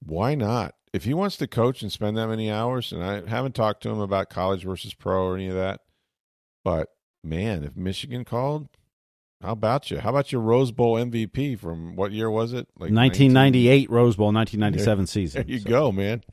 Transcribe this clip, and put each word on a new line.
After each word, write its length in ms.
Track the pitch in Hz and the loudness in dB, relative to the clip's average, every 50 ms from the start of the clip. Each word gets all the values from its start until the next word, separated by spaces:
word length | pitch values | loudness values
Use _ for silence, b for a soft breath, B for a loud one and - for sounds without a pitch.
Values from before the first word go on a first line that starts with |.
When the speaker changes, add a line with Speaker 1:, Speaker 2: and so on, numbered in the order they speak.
| - | -14
Speaker 1:
Why 300 | 85 78 82 101 127 151 | -8 -4 -2 -2 -2 0
not? 400 | 147 113 101 117 120 101 78 - _ _ _ | 0 0 0 0 -2 -2 -4 -8 _ _ _
If 140 | - 92 82 | -8 -6 -4
he 80 | 104 139 | -2 -2
wants 240 | 170 196 202 - - | -2 -2 -4 -4 -6
to 100 | 151 120 | -8 -4
coach 340 | - 117 113 123 131 - | 0 0 0 0 0 -2
and 100 | - 101 | -8 -10
spend 260 | - - 110 104 107 113 | -8 -4 -4 -4 -2 -2
that 100 | 113 110 | -4 -4
many 240 | 110 110 110 107 | -4 -4 -4 -4
hours, 400 | 107 107 113 120 127 127 110 - | -2 -2 -2 -2 -4 -4 -6 -8
and 120 | 87 85 87 | -8 -6 -6
I 240 | 92 101 101 85 107 | -6 -6 -6 -6 -6
haven't 280 | 113 117 131 135 120 | -6 -4 -4 -4 -2
talked 260 | - 113 107 104 - - | 0 0 0 0 -4 -6
to 60 | 117 | -6
him 100 | 110 107 | -4 -4
about 300 | 104 95 98 95 95 - | -4 -2 0 -2 -2 -2
college 340 | - 95 92 95 98 92 87 | -4 -4 -2 -2 -2 -2 -4
versus 300 | 92 95 87 - 107 - | -8 -8 -8 -10 -14 -16
pro 320 | _ - 101 92 95 92 | _ -4 -2 -2 0 0
or 100 | 92 92 | -2 -4
any 120 | 92 95 95 | -4 -6 -6
of 80 | 92 | -4
that, 260 | 92 92 95 98 - _ _ _ _ _ _ _ _ _ _ _ _ _ _ _ _ _ | -4 -4 -4 -6 -8 _ _ _ _ _ _ _ _ _ _ _ _ _ _ _ _ _
but, 260 | 95 85 80 78 - _ _ _ _ _ _ _ | -2 -2 -2 -2 -6 _ _ _ _ _ _ _
man, 400 | 80 78 82 98 117 104 82 73 | -6 -4 -4 -2 -2 -2 -4 -6
if 120 | 73 - | -8 -10
Michigan 500 | - 90 92 98 - - 147 123 123 123 | -6 -6 -6 -6 -6 -8 -10 -10 -10 -8
called, 420 | - - 117 127 139 147 151 147 - _ _ _ _ _ _ _ _ _ _ _ _ _ _ | -6 -4 -4 -2 -2 -4 -6 -8 -12 _ _ _ _ _ _ _ _ _ _ _ _ _ _
how 120 | - 92 113 | -8 -8 -6
about 360 | 107 107 107 120 147 - - | -2 0 0 0 0 -2 -6
you? 80 | - 71 | -8 -4
How 140 | - 104 | -4 0
about 200 | 123 143 143 - | 0 0 0 0
your 80 | - 123 | -2 -2
Rose 320 | 113 110 117 123 135 123 | 2 4 4 4 4 2
Bowl 260 | 110 - 120 117 113 113 | 0 2 2 2 2 2
M 120 | 120 123 | 0 -2
V 160 | 117 117 113 107 | -2 -4 -4 -4
P 280 | _ - 139 147 127 98 | _ -4 -4 -4 -4 -6
from 400 | - 87 82 82 82 85 87 87 | -8 -10 -8 -8 -10 -12 -6 -4
what 140 | 98 101 101 | -4 -4 -2
year 160 | 107 110 113 | -4 -4 -2
was 220 | 107 110 113 117 123 | 0 0 -2 -2 -4
it? 120 | 123 - _ _ _ | -8 -10 _ _ _
Like 120 | 92 101 | -2 0
Speaker 2:
Nineteen 420 | 104 110 123 135 - 92 139 135 127 | 4 6 6 6 6 6 6 8 8
ninety-eight 560 | 131 135 139 127 127 120 120 131 139 135 - | 8 8 6 6 6 8 8 8 6 6 4
Speaker 1:
nineteen 40 | 117 | 4
Speaker 2:
Rose 200 | 117 120 120 110 | 4 6 4 4
Bowl, 160 | 92 107 104 | 4 2 2
nineteen 300 | 104 110 113 107 - 104 | 4 2 0 0 -2 -2
ninety-seven 420 | 107 107 - 156 104 113 107 98 95 | 0 0 0 2 2 2 2 2 0
Speaker 1:
There 40 | 87 | -2
Speaker 2:
season, 380 | - 107 98 82 73 - 120 - | 0 -2 -2 -2 -4 -6 -6 -4
Speaker 1:
you 100 | 127 123 | -6 -6
Speaker 2:
so. 80 | 101 98 | -2 0
Speaker 1:
go, 220 | 113 127 156 135 | 2 2 2 2
man. 320 | 101 98 98 101 110 117 - _ | 0 0 -2 -2 -2 -4 -8 _